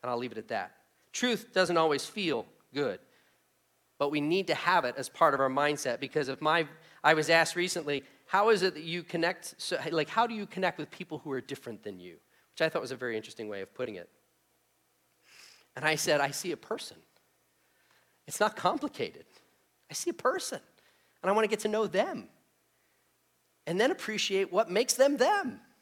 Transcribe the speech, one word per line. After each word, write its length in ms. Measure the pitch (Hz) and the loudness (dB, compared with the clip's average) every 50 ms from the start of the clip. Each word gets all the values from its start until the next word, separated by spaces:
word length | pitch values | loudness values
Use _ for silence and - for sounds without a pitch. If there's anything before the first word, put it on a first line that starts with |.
And 80 | - 123 | -4 -2
I'll 100 | 123 117 | -2 -2
leave 120 | 123 123 | -4 -4
it 80 | 113 113 | -8 -10
at 100 | 107 - | -8 -6
that. 320 | 117 104 92 90 _ _ _ _ _ _ _ _ - | -6 -6 -6 -8 _ _ _ _ _ _ _ _ -6
Truth 400 | - - 254 233 196 - - - | -2 0 0 0 0 -4 -2 2
doesn't 240 | 190 185 170 175 | 2 2 4 4
always 300 | 165 160 160 147 143 - | 4 4 4 4 2 -2
feel 400 | - - 214 196 165 139 117 107 - - _ _ _ - | -6 -6 -4 -2 0 0 -2 -4 -8 -16 _ _ _ -4
good, 280 | 139 147 123 95 87 - _ _ _ _ _ _ _ _ _ _ _ _ _ _ _ _ _ _ _ | -2 -2 -2 -2 -6 -10 _ _ _ _ _ _ _ _ _ _ _ _ _ _ _ _ _ _ _
but 120 | 143 147 | -2 0
we 100 | 151 151 | 0 0
need 260 | 147 151 170 190 190 | 0 2 2 0 2
to 80 | 165 156 | 0 -2
have 300 | 139 - 170 185 175 147 | 0 2 4 4 4 2
it 100 | 123 120 | 2 -4
as 120 | - 135 - | -6 -10 -10
part 260 | _ - 170 156 139 | _ 4 4 4 6
of 60 | 135 | 4
our 100 | 135 135 | 2 2
mindset, 480 | 131 143 147 147 151 139 - 135 120 117 | 2 2 2 2 0 0 -2 -4 -4 -4
because 300 | 139 127 - 151 143 123 | -6 -4 -2 -2 -2 -2
if 120 | 135 - | -4 -2
my, 280 | 151 156 160 170 160 - - - - - - - - | 0 2 2 2 2 -2 -6 -20 -20 -20 -20 2 4
I 120 | 147 160 | 4 6
was 140 | 156 151 147 | 6 6 6
asked 280 | 165 165 160 156 - | 6 6 6 4 0
recently, 480 | 175 175 180 - 175 156 147 143 139 135 - - _ _ | -2 -2 -2 -2 -4 -4 -2 -4 -4 -4 -10 -20 _ _
"How 240 | _ - 190 208 226 | _ 2 2 6 6
is 120 | 226 196 175 | 4 4 4
it 120 | 185 151 | 0 0
that 100 | 151 160 | -2 -8
you 180 | 165 165 175 165 | -6 -6 -6 -6
connect, 580 | - - 165 165 - 117 - - - - _ | -6 -4 0 0 0 -2 -4 -10 -16 -14 _
so, 180 | - - 185 139 131 156 | -6 -4 -4 -4 -4 -2
like, 180 | 165 160 147 147 | 0 -2 -2 0
how 180 | - 220 233 | 2 2 2
do 80 | 240 233 | 2 0
you 120 | 214 202 | -6 -8
connect 320 | 208 - 190 185 175 - - | -8 -4 -2 -2 -2 -2 -4
with 120 | 151 - | -10 -12
people 280 | - - 180 _ 160 143 | -10 -16 -12 _ -10 -10
who 140 | - 151 135 | -6 -6 -6
are 80 | 127 | -6
different 420 | 117 - 139 - - 123 110 101 - | -6 -8 -12 -12 -10 -12 -14 -12 -12
than 160 | 104 98 90 | -12 -12 -12
you?" 220 | 90 90 82 76 _ _ _ _ _ _ _ | -16 -18 -18 -20 _ _ _ _ _ _ _
Which 100 | - 160 | -2 -2
I 60 | 160 | 0
thought 120 | - 170 | 0 -2
was 120 | - 123 131 | -4 -4 -8
a 40 | |
very 200 | 113 127 123 113 | -6 -6 -4 -4
interesting 320 | 110 107 - - - 113 104 | -4 -6 -8 -12 -12 -10 -8
way 120 | 104 98 | -8 -8
of 140 | 98 - _ | -10 -12 _
putting 220 | - 131 113 104 | -8 -8 -8 -8
it. 120 | 90 85 - _ _ _ _ _ _ _ _ _ _ _ _ _ _ _ _ _ _ _ _ _ _ _ _ - - - - - _ _ _ _ | -12 -14 -16 _ _ _ _ _ _ _ _ _ _ _ _ _ _ _ _ _ _ _ _ _ _ _ _ -20 -20 -20 -20 -20 _ _ _ _
And 100 | 127 135 | -2 0
I 120 | 160 156 | 0 0
said, 240 | 151 - 175 151 147 | 0 2 2 2 2
"I 100 | 139 139 | 2 0
see 220 | 139 - - 185 156 | -2 -6 -6 -6 -6
a 40 | |
person. 460 | - - - 233 - - - 113 - _ _ _ _ _ _ _ _ _ _ _ _ _ _ _ _ _ _ _ _ _ _ _ _ _ | -6 -6 -8 -8 -8 -8 -14 -16 -20 _ _ _ _ _ _ _ _ _ _ _ _ _ _ _ _ _ _ _ _ _ _ _ _ _
It's 140 | - - - | -12 -2 0
not 160 | 208 214 214 | 0 0 0
complicated. 680 | - - 180 220 294 - 285 - - 127 85 - - - _ _ - _ _ _ _ _ _ _ _ _ _ | 0 0 0 0 0 -4 -8 -4 -4 -6 -6 -6 -14 -20 _ _ -20 _ _ _ _ _ _ _ _ _ _
I 40 | - | -10
see 160 | - - 349 | -6 -4 -4
a 40 | - | -6
person, 480 | - - 247 339 370 - - 262 - - _ _ _ _ _ _ _ _ _ _ _ - | 0 0 0 0 0 -4 -6 -8 -10 -12 _ _ _ _ _ _ _ _ _ _ _ 0
and 80 | 185 | 2
I 40 | 202 | 4
wanna 120 | 214 220 | 4 4
get 140 | 214 226 208 | 2 0 0
to 80 | - 214 | 0 0
know 180 | 208 220 220 | 0 0 0
them, 440 | 190 151 185 233 - 226 131 95 - _ _ _ _ _ _ _ _ _ _ _ _ _ _ _ _ _ _ _ _ _ _ _ _ _ _ _ | 2 2 0 0 0 -2 -8 -10 -14 _ _ _ _ _ _ _ _ _ _ _ _ _ _ _ _ _ _ _ _ _ _ _ _ _ _ _
and 120 | - 170 185 | -4 0 2
then 120 | 226 277 | 2 2
appreciate 600 | 359 - - - 214 208 - - 196 190 196 180 | 2 -2 -4 -6 -4 -4 -2 0 0 0 0 2
what 200 | 175 190 226 - | 2 0 0 2
makes 240 | 180 202 262 - - | 2 0 2 2 4
them 240 | - 262 285 285 226 | 4 4 4 6 4
them 420 | 247 311 415 403 370 262 - - - _ _ _ | 4 4 4 2 0 -4 -8 -10 -18 _ _ _